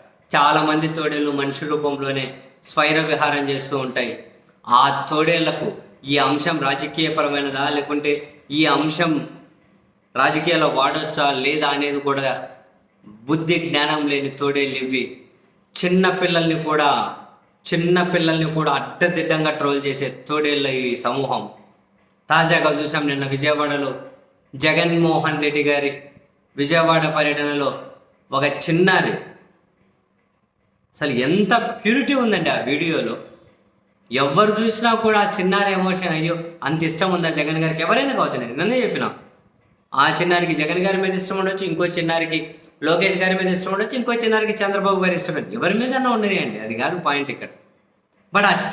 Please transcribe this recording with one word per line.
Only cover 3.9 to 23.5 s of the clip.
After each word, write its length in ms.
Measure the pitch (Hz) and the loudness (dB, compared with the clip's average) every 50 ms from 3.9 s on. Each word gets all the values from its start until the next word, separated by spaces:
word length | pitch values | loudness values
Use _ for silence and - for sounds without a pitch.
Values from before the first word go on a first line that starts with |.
| 117 131 120 113 113 - - - - _ _ _ _ _ - | -2 -4 -4 -4 -6 -10 -14 -20 -20 _ _ _ _ _ -2
ఆ 400 | 120 120 127 135 143 143 - - - | 4 4 6 6 6 2 0 -2 0
తోడేళ్లకు 640 | 160 151 160 160 170 165 156 156 151 - - - - - - - - _ - | 0 2 2 2 2 2 0 -2 -2 -4 -6 -6 -8 -10 -16 -20 -20 _ -4
ఈ 120 | 135 143 | 0 2
అంశం 420 | 143 135 135 147 147 - 170 165 151 | 2 2 2 2 0 0 0 -2 0
రాజకీయపరమైనదా, 1120 | 143 135 143 143 147 - - 160 160 151 156 156 147 143 143 143 143 139 135 135 139 151 | 0 -2 -2 -2 -4 -6 -2 -2 0 0 0 0 0 0 0 -2 -2 -2 -2 -2 -2 0
లేకుంటే 640 | 147 143 139 - 147 147 147 147 143 151 - - - - _ - | 0 -2 -2 -2 -2 -2 0 0 -2 -2 -4 -12 -20 -20 _ -4
ఈ 140 | 143 151 156 | 0 2 4
అంశం 600 | 147 143 143 151 156 156 - 175 160 151 139 82 - - - - - _ _ _ _ _ _ _ _ _ _ _ _ - | 4 4 2 2 0 0 0 0 0 0 -2 -4 -8 -14 -20 -20 -20 _ _ _ _ _ _ _ _ _ _ _ _ -2
రాజకీయాల్లో 520 | 123 135 151 156 156 160 170 165 160 156 | 0 2 2 2 0 0 2 2 2 2
వాడొచ్చా 640 | 139 127 131 135 143 147 156 156 156 - 151 143 143 | 2 2 2 0 0 0 -2 -4 -4 -2 0 0 0
లేదా 360 | 135 131 131 143 151 151 151 | 0 0 0 0 0 0 0
అనేది 320 | 143 143 143 143 143 143 143 | 0 0 0 -2 -2 -2 -2
కూడా 500 | 135 143 139 139 135 131 123 - - - - - - _ _ _ _ _ _ _ - | 0 0 0 0 0 -2 -2 -4 -8 -12 -16 -20 -20 _ _ _ _ _ _ _ -20
బుద్ధి 500 | - 107 - 117 131 156 160 160 160 175 165 | -20 -20 -12 -4 -2 -2 -2 0 0 0 0
జ్ఞానం 480 | 165 151 143 147 147 156 156 151 147 | 0 -2 0 0 0 0 0 0 0
లేని 220 | 143 143 139 139 139 | 0 -2 -2 -2 -4
తోడేళ్ళు 460 | 135 - 143 143 139 143 139 135 131 | -6 -4 -2 -2 0 0 -2 -2 -4
ఇవి. 420 | 131 127 131 131 127 120 - - - - - _ _ _ _ _ _ _ _ - | -6 -4 -2 -2 -4 -4 -4 -10 -16 -20 -20 _ _ _ _ _ _ _ _ -8
చిన్న 340 | - 185 175 180 185 190 180 | -4 -2 2 2 4 2 2
పిల్లల్ని 540 | 175 - 180 170 170 165 165 165 156 - 139 | 2 0 0 0 2 2 2 0 0 -2 -2
కూడా, 520 | 151 151 151 147 139 131 117 110 - - - - - - _ _ _ _ _ - - 175 | -2 0 2 4 4 2 2 0 -4 -8 -12 -16 -20 -20 _ _ _ _ _ -6 -4 -2
చిన్న 300 | 165 170 170 180 180 180 | 0 2 2 2 2 2
పిల్లల్ని 500 | 180 180 175 160 160 160 160 160 156 156 | 0 0 0 0 2 0 0 -2 -2 -2
కూడా 180 | 160 151 147 | 0 0 0
అడ్డదిడ్డంగా 800 | 139 135 - - - - 175 170 170 160 160 160 160 156 156 156 | 0 -2 -4 -6 -4 0 0 0 0 0 0 0 0 2 2 0
ట్రోల్ 300 | 151 151 147 143 143 139 135 | 0 0 0 0 0 0 -2
చేసే 400 | 139 131 131 143 127 - - - | -2 -4 -4 -4 -6 -6 -10 -8
తోడేళ్ళ 400 | - 151 151 151 147 143 139 139 | -4 -2 0 0 0 0 0 0
ఈ 280 | 135 131 127 127 123 117 | -2 -2 -2 -2 -2 -2
సమూహం. 540 | 117 - 120 127 135 135 131 127 110 104 101 - - - _ _ _ _ _ _ _ _ _ _ _ _ - | -2 -2 -2 -2 -2 -2 -2 -2 -4 -4 -8 -14 -18 -20 _ _ _ _ _ _ _ _ _ _ _ _ 2
తాజాగా 520 | 151 165 160 160 170 160 156 156 147 147 | 2 4 4 4 4 4 4 2 0 0
చూసాం 260 | 151 143 156 156 147 | -2 -4 -2 -2 -2
నిన్న 200 | 143 139 139 139 | -2 -2 -2 -2
విజయవాడలో 720 | 131 139 135 147 151 | -2 -2 -2 0 0